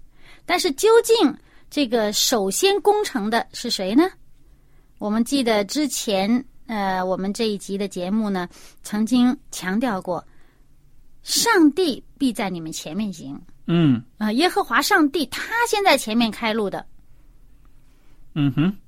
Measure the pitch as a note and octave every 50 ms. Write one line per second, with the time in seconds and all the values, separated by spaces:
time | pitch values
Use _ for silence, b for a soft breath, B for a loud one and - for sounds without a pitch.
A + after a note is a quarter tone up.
0 | - b b b b b b b b - E4 F4+ - F4+ C4+ - - G#4+ A4+ A#4
1 | A#4 - A4+ A#4 F#4+ C4 - b b b b b b b - D4 C#4+ A3 A3+ A#3
2 | G#3+ G#3 G#3 - - - C4+ A#3 F#3+ F#3+ G3 - - G4 G4+ G4+ D4+ G#4 G#4 G#4
3 | G#4+ - - B3+ G3 G#3+ A3 A3+ - - - - - A#3+ - - G3 F#3 G#3 C4
4 | E4+ F#4+ - - - - - - - - - - _ _ - - - _ _ -
5 | - G#3 G#3 A3+ A#3 - C#4 C#4+ B3+ A#3 A3 G#3 G3+ G3 - C#4 D4+ C4 - -
6 | - - G3+ F#3+ F#3+ G3+ A#3 B3 - - - - - - A3+ G#3 G3 F#3+ F#3+ F#3
7 | F#3 F#3 F#3 E3+ F#3+ G3 G3+ - A#3 A3 G#3 F#3+ - - G3 G3 G3+ G3 - F3+
8 | F3+ F3+ G3+ A3 A3 G#3 G3 F#3 F3 F3 b b b b b b - - - G#3
9 | A3 G#3+ B3 B3 B3 B3 B3+ C4+ - - - - - F#3 F#3+ G#3+ B3+ B3+ G#3 F#3
10 | F#3+ - F3 D#3+ - - - - - - _ _ _ - - - - _ - -
11 | - - - - - - - - - A#4 A4+ F#4+ D#4+ D4 C4+ - F#4+ E4 A#3 -
12 | - - - - C#4+ C4 G#3 - A3 F#3+ F3+ E3+ E3 D#3+ E3 - - E3+ D3+ G3
13 | A3 G#3 F3+ D#3 D3 C3+ C#3 - - - - - - - E3 E3+ E3 D3 B2+ A2
14 | A#2+ - _ - G#3+ G#3+ G#3+ B3 E4 F4+ - G4+ F#4 - A#3+ A#3+ - - - F#4+
15 | D4+ C#4+ - E4+ C#4+ - - - - - A4 A#4 A#4+ A4+ - G#4 G4+ F#4+ D4+ C4+
16 | - - G#3+ A#3+ A#3 A3 G3 - A#3+ A3 G#3+ A3+ G#3+ F#3+ F3+ D#3+ - - - -
17 | - - - - - - - - - - - - - - - - - - - -
18 | _ - - - - - - D#3+ C#3+ C#3+ B2 - D3+ F#3 G3+ - -